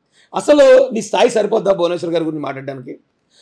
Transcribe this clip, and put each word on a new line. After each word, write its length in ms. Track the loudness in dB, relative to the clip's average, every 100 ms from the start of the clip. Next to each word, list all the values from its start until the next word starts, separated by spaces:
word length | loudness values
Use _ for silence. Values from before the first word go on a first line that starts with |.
| _ _ _ -6
అసలు 540 | 2 4 6 6 4
నీ 80 | -2
స్థాయి 280 | -4 0 0
సరిపోద్దా 440 | 0 -2 -2 -2
భువనేశ్వర్ 400 | 0 -2 -4 -4
గారి 100 | -4
గురించి 180 | -4 -6
మాట్లాడడానికి? 580 | -8 -10 -12 -14 -16 -20 _ _ _ _